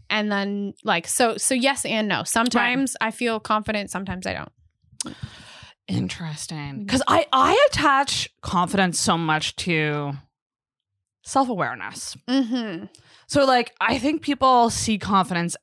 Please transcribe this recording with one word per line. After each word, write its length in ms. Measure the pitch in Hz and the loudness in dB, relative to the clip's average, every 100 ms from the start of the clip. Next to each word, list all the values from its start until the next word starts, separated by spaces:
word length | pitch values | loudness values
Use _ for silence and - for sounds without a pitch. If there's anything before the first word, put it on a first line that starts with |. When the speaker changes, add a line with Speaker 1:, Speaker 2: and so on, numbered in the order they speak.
| - | -6
Speaker 1:
And 220 | 214 208 | -2 0
then, 440 | 202 196 202 202 - | -2 -2 -4 -6 -4
like, 240 | 214 175 - | -2 -2 0
so, 280 | - 240 - | 2 2 2
so 180 | - | 0
yes 300 | 262 269 277 | 2 0 0
and 220 | - 220 214 | -2 -2 0
no. 160 | 151 | -2
Sometimes 760 | - 226 240 240 240 254 269 - | 0 0 2 2 2 0 -2 -2
I 100 | 220 | -6
feel 300 | 220 240 220 | -2 -2 -2
confident, 500 | - 214 208 214 196 | -2 -2 -2 -6 -6
sometimes 360 | 190 196 185 185 | -8 -8 -8 -6
I 80 | |
don't. 180 | - - _ _ _ _ - - - - - - - - _ - | -8 -10 _ _ _ _ -12 -12 -12 -16 -16 -20 -20 -20 _ -6
Speaker 2:
Interesting. 680 | 151 180 - 165 151 - 156 143 | -4 -4 -6 -10 -10 -10 -10 -10
Speaker 1:
Mm-hmm. 120 | 139 202 | -10 -2
Speaker 2:
'Cause 160 | 247 - | -2 2
I, 180 | 302 571 | 2 2
I 340 | 262 269 415 571 | 2 4 6 4
attach 580 | - 294 269 277 - - _ | 4 4 4 2 -2 -6 _
confidence 600 | - 180 175 196 185 165 | -4 0 2 2 2 2
so 180 | - 170 | 0 0
much 380 | 160 156 - - | 2 0 -2 -6
to 560 | - 160 151 147 143 139 - _ _ _ _ _ _ _ _ _ | -2 0 0 -2 -4 -8 -12 _ _ _ _ _ _ _ _ _
self-awareness. 920 | - 269 262 202 127 120 95 - - - - | -2 0 0 0 -4 -4 -10 -10 -12 -12 -2
Speaker 1:
Mm-hmm. 560 | 262 233 247 220 170 202 - _ _ - | 0 0 -2 -4 -8 -12 -18 _ _ -2
Speaker 2:
So, 180 | 285 | 2
like, 300 | 269 247 233 - | 4 4 2 -2
I 180 | 208 247 | -2 0
think 240 | 254 311 | 0 -2
people 480 | - 277 262 247 233 | -2 2 6 6 6
see 280 | - - 208 | 2 -2 -2
confidence 580 | 180 196 175 175 170 - | 2 2 2 0 -2 -2